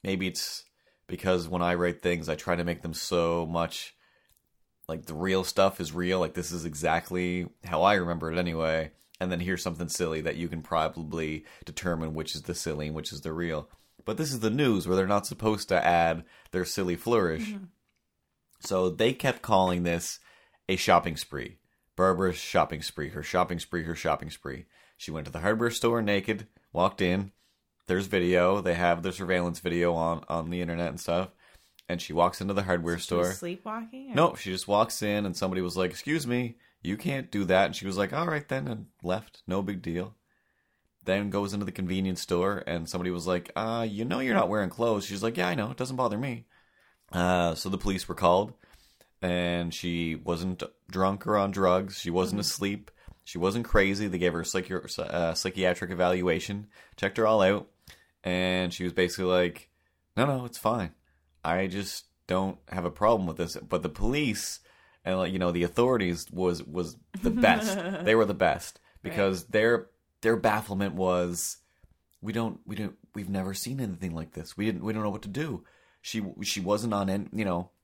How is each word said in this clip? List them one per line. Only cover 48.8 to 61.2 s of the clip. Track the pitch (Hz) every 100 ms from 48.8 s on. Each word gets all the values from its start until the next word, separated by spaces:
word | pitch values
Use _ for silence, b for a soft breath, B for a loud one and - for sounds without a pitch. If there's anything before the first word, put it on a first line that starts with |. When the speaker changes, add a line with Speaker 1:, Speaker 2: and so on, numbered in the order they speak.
| b b b _
Speaker 1:
and | 90 87 87 87 85
she | - 87 85 82
wasn't | 80 85 82 92 90 - _ -
drunk | 95 95 101 -
or | 104
on | 98
drugs. | 95 92 92 98 -
She | 87
wasn't | 87 95 101
Speaker 2:
Mm-hmm. | -
Speaker 1:
asleep. | - 101 104 - b b b
She | - 87
wasn't | 92 113 113
crazy. | 107 98 98 104
They | 90
gave | 87
her | 85
a |
psychi-, | 80 95 90 92 - -
uh, | - 87 85
psychiatric | 82 95 95 92 90 87
evaluation, | 90 90 92 90 82 - 101 104 B B -
checked | 98 -
her | 107
all | 110
out, | 95 101 - _ B B B _
and | 92 90 92 92 90
she | -
was | 87
basically | 85 90 -
like, | 92 90 90 - - _ _ _ _ -
"No, | 139
no, | 135
it's | 123 -
fine. | 107 117 87 - _ _